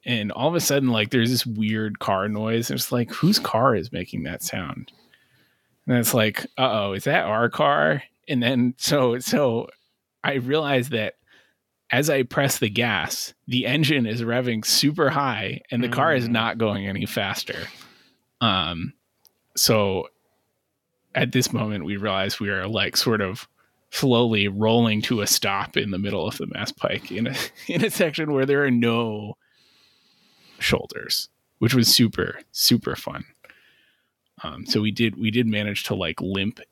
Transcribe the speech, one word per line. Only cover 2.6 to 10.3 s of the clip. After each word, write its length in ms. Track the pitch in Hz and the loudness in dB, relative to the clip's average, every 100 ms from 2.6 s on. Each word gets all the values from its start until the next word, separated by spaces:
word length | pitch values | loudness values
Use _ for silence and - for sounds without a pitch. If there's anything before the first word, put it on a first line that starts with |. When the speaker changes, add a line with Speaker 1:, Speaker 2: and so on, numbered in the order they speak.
| 117 | 0
Speaker 1:
It's 220 | 131 - | -4 -2
like, 200 | 123 120 | -2 -2
whose 280 | - 165 208 | 2 2 2
car 360 | - 220 135 107 | 0 2 4 2
is 160 | 95 | -2
making 320 | 123 92 - | -8 -6 -6
that 200 | - 85 | -6 -6
sound? 480 | - - 87 - - _ _ _ _ _ _ _ _ _ - | -6 -6 -8 -10 -14 _ _ _ _ _ _ _ _ _ 0
And 100 | 123 | 0
it's 160 | 113 | 2
like, 320 | 123 107 98 - - | 2 2 0 -10 -2
"Uh-oh, 360 | 131 107 101 | 0 2 -2
is 100 | 98 | -2
that 220 | - 170 85 | 0 0 0
our 240 | 110 117 | 0 0
car?" 520 | - 143 147 151 151 - _ - | 2 2 4 2 0 -4 _ -4
And 140 | 131 | 0
then 320 | 120 131 123 123 | 2 2 2 0
so, 420 | - 147 127 123 | 0 2 2 0
so 480 | - 151 135 113 - _ _ _ _ _ | 0 2 2 0 -4 _ _ _ _ _
I 120 | - | -2